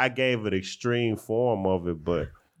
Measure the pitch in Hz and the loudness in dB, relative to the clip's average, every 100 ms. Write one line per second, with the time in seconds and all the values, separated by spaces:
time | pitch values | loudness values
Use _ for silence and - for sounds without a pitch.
0 | 127 120 131 120 107 95 95 - 123 120 | 0 2 0 0 0 0 -2 -4 0 2
1 | 117 104 - 113 123 107 95 92 87 82 | 0 -2 -2 0 2 2 2 0 0 -4
2 | 78 85 73 - _ _ | -2 -2 -2 -10 _ _